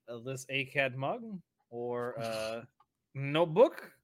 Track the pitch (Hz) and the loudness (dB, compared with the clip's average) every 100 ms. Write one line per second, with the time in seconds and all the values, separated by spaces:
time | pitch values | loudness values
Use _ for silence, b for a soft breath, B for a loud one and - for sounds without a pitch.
0 | - 120 127 131 - 135 131 143 135 127 | -14 -10 -8 -8 -2 -2 0 0 0 0
1 | 143 233 226 185 - _ _ 120 120 120 | -2 -4 -6 -12 -14 _ _ -6 -4 -2
2 | 120 117 113 113 110 117 117 _ _ _ | -4 -4 -4 -4 -4 -6 -10 _ _ _
3 | _ 135 139 151 170 170 294 - - - | _ -6 0 2 4 8 6 6 -16 -20